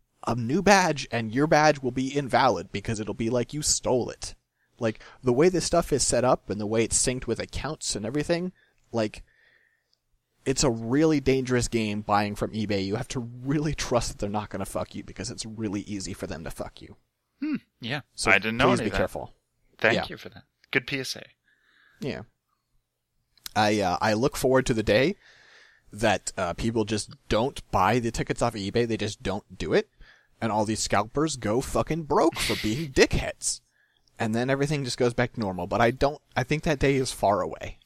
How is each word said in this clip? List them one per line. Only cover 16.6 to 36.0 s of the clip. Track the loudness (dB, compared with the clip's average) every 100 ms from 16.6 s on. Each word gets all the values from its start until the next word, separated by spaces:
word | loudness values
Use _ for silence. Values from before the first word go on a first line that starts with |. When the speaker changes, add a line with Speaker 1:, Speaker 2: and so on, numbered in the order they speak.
| -12 -14
Speaker 1:
you. | -20 -20 _ _ _ -10
Speaker 2:
Hmm, | -6 -6 -10 _
yeah. | -8 -8 -8 -4
Speaker 1:
So | 2
Speaker 2:
I | 2
didn't | 2 2
know | 2
Speaker 1:
please | 2
Speaker 2:
any |
Speaker 1:
be | 0
Speaker 2:
of |
that. | -2
Speaker 1:
careful. | -2 -4 -12 _ _ _ _ 0
Speaker 2:
Thank | 2 2
Speaker 1:
Yeah. | -2
Speaker 2:
you | -10
for | -16
that. | -20 -20 _ _
Good | -4 -2
P | -6
S | -8 -12
A. | -16 _ _ _ _ _ _ -12
Speaker 1:
Yeah. | -10 -10 -12 _ _ _ _ _ _ _ _ _ _ _ -6 0
I, | 2 2
uh, | 2 0
I | 0
look | 2 0 0
forward | 2 2 2
to |
the | 0
day | 2 4 2 -2 _ -20 -20 -20 -20 _ _
that, | -2 0 0 -2 -6
uh, | -4
people | -2 -2 0
just | -2 -2 -6 -12 -2
don't | 0 0 -4 -4
buy | 2 4 2
the | 0
tickets | -4 -4 -2
off | -2 -2
eBay. | -2 0 0
They | 0
just | -4 -6
don't | -6 -6 -8 -8
do | 0
it. | 0 0 _ -20 -20 _ -6
And | -2
all | 0 0
these | -2
scalpers | 0 0 0 -2 -2 -2
go | -2 -2
fucking | 0 -2 -2 -2
broke | 0 2 2 2
for | -2 -2
being | -2 -4 -2
<laughs> |
dickheads. | 4 4 4 -2 -6 -6 -6 _ _ _ _ _ -6
And | -2 0
then | 0
everything | 0 0 -2 -4
just | 0
goes | 0
back | 2 0
to | -2
normal. | -4 -4 -2
But | 2
I | 2
don't, | 4